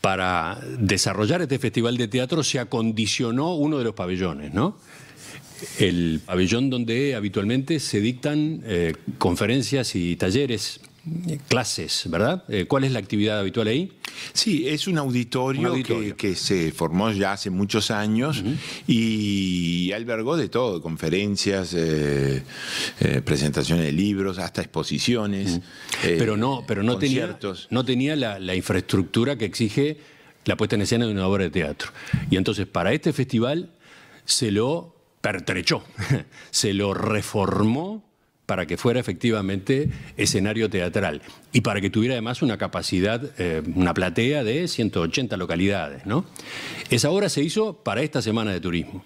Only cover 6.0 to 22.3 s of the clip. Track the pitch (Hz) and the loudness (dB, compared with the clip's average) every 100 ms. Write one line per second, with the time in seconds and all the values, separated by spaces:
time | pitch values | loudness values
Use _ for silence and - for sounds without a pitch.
6 | 85 78 - 90 90 117 135 127 113 117 | 2 0 -2 0 2 2 2 0 0 0
7 | 139 120 101 101 101 127 135 160 - 104 | 0 0 -2 0 0 0 0 -2 0 0
8 | 107 127 147 151 151 160 113 87 85 80 | 0 0 -2 0 0 -2 -2 0 0 -2
9 | - - 92 87 101 131 117 135 127 - | -8 0 0 2 2 2 2 0 0 -2
10 | 87 85 92 107 139 110 - - - - | 0 0 2 2 2 -2 -4 -10 -18 -16
11 | 160 165 180 147 - 127 117 - 76 - | -10 -6 -6 -6 0 0 0 -4 -4 -4
12 | - 82 110 185 - 104 87 139 135 123 | -2 2 2 0 -4 -4 2 2 2 -2
13 | 101 107 104 107 98 104 107 127 190 - | -2 0 2 2 0 0 0 0 -2 -8
14 | - - - - - 165 123 151 190 165 | -16 -12 -6 -2 0 0 0 -2 0 0
15 | 139 123 117 131 127 135 175 131 117 117 | 2 0 0 0 0 0 0 0 0 -2
16 | 104 98 104 87 - 98 82 - 80 87 | -2 -2 -2 0 0 2 2 0 0 2
17 | 110 101 98 101 104 92 101 113 101 107 | 2 2 0 0 -2 -2 2 2 0 0
18 | 107 110 139 135 101 147 - - - 120 | 0 2 0 0 -2 -4 -6 -8 2 2
19 | 113 110 104 101 95 90 85 85 90 104 | 4 0 0 2 2 2 2 0 0 -2
20 | 117 113 113 165 104 117 123 87 82 82 | -4 -2 0 0 0 0 0 -2 -4 -4
21 | 80 87 104 98 101 98 90 85 82 78 | 0 2 2 0 0 0 0 0 2 2
22 | 73 71 67 | 2 2 2